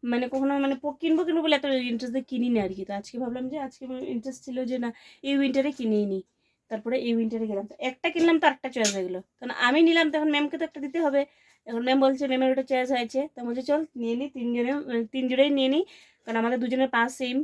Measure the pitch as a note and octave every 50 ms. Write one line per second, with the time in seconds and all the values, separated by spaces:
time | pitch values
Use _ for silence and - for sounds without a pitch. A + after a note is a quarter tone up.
0 | - A#3+ A#3+ A#3+ B3 B3 C4 C4+ C4+ C#4 C#4 C#4 C#4 C4+ C#4 C4+ - D4 D4 -
1 | - E4 D#4+ D#4+ F4+ D#4+ D#4+ E4 D#4 D#4+ D4+ C#4 C#4 C#4+ C4+ C4 B3 B3 A#3 A3+
2 | A#3+ B3 A#3 C4+ C4 _ C4 B3 A#3+ B3 A#3+ A3 G3 F#3 F#3 F#3+ F#3+ - G3+ G3+
3 | G3+ - - A#3+ B3+ A#3+ A#3 B3+ B3+ B3+ C4 D#4 C#4 C4 C4 - C4+ B3+ C4 B3+
4 | C4 - C4 A#3 A3 C4+ C4 - - - B3 B3+ B3+ A#3 B3+ B3+ A#3+ A#3 A3+ -
5 | - - - _ - C4+ C#4 C#4 C#4 C4+ C4+ C4+ C4+ D4 C#4+ - B3+ A3 G#3+ G#3+
6 | G#3 G3+ F#3+ F#3+ F#3 _ _ _ _ _ _ _ _ _ A#3 A3 G#3+ A#3 A#3+ C4
7 | - A#3+ A#3 A3+ A3+ A3 A3+ A3+ A3+ G#3+ G#3 G3 G#3 G#3 - - - B3+ C4 _
8 | - E4+ E4 F4 D#4+ E4+ E4+ D#4 E4 D4+ C4+ - - C4 B3 B3+ A3 G#3 G3+ G3
9 | F#3 F3+ F3+ F#3 G3 _ _ _ - B3 - - - A#3+ C4 D#4 E4+ D#4+ E4 E4
10 | E4 D#4 C#4+ D#4 D4+ D#4 D4 C#4+ D4 D4 D4 D4 E4 D#4+ _ D4+ C4+ C#4+ C4+ E4
11 | E4 D4 C4+ C#4 C#4+ C#4+ _ _ _ _ _ _ _ - A#3 A#3 A#3+ B3+ C4 C4+
12 | C4+ C4+ C4+ C4 C#4+ C4+ B3+ B3+ C4 C4 C4 C4 C4 C4 C4+ B3+ B3+ B3+ C4+ B3
13 | A#3+ A3+ - C4 C#4 D#4 _ - A#3+ A#3+ A#3+ B3 B3+ B3 C#4+ D4+ D#4+ D4+ _ B3+
14 | A#3 A3+ A#3 A#3+ C4+ D4 C4+ C4 A#3+ A#3+ A#3+ A#3+ A#3 B3 C#4 C#4+ - - B3 A#3
15 | A#3 A3 - C4 B3+ B3+ B3+ B3+ C4+ D4 C#4+ C#4 C4 C4 C4+ D#4 F#4+ - - -
16 | - _ _ _ _ - A3+ A#3 A3+ A#3 B3 B3 A#3+ B3 B3 C4 C4 B3+ B3+ A#3+
17 | A#3 B3+ C4 - C4 B3 B3 C4